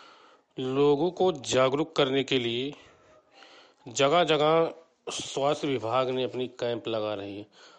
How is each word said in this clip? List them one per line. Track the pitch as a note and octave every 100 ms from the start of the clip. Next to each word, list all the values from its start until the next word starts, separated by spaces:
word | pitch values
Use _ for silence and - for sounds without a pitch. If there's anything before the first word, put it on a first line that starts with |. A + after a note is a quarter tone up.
| - - - _ _ -
लोगों | C3 C3+ C#3+ C#3+ F3
को | F3 F#3
जागरूक | D3+ A#2+ B2 C3 C#3 D#3 -
करने | C#3 C3+ C3
के | C3+
लिए | A#2 A#2 C3+ D3 - _ _ - _ _ - - - _ -
जगह-जगह | A2+ C#3 E3+ D#3+ D#3 D3+ E3 E3 - - _ -
स्वास्थ्य | - - - C#3 D3 D3+
विभाग | B2+ A2+ B2 B2+
ने | B2+ B2
अपनी | B2 B2
कैंप | - A#2+ A#2 A#2
लगा | A2+ G#2+ G#2
रही | G2+ G2+
है। | G#2 _ -